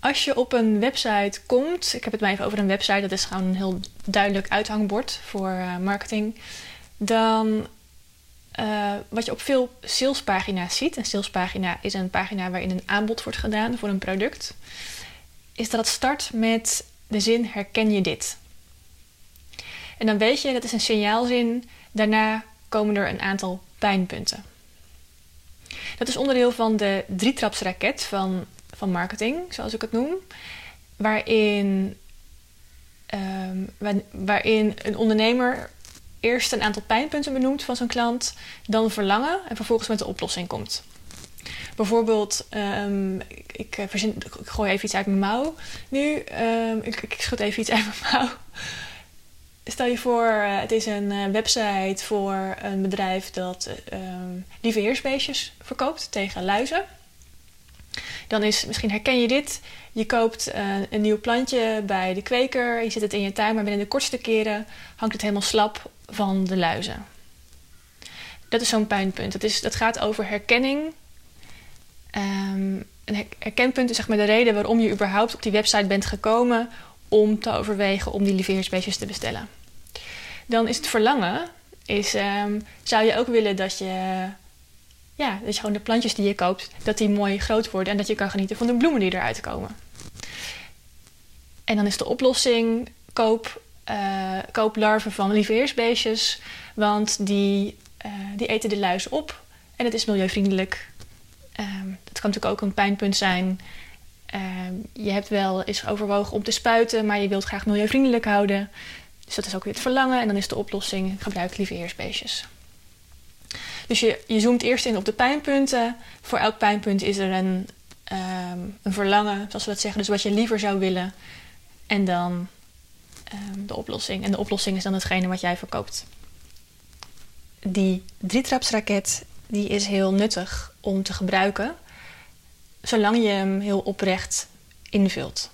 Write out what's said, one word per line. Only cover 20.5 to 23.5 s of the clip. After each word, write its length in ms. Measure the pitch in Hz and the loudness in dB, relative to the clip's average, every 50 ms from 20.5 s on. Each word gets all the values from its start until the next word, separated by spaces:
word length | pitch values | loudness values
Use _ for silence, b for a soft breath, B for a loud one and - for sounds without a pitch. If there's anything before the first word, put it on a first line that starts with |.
| 262 | 0
dat 120 | 247 233 | 0 -2
is 80 | 233 - | -2 -2
een 80 | 220 | -2
signaalzin. 880 | - - 226 214 208 208 214 226 247 240 247 240 240 233 233 247 240 B B B B B B | 0 2 2 2 4 4 2 2 2 2 2 2 2 2 0 -2 -4 B B B B B B
Daarna 520 | 214 214 214 214 220 220 220 220 220 220 - - - - - | 2 2 4 4 4 4 2 0 -2 -6 -12 -20 -20 -14 -2
komen 280 | - 214 214 208 208 | 0 2 2 2 2
er 120 | 202 202 - | 2 2 0
een 120 | 190 190 | -2 -2
aantal 420 | - 196 196 196 - 185 | -2 -2 -2 -2 -2 -4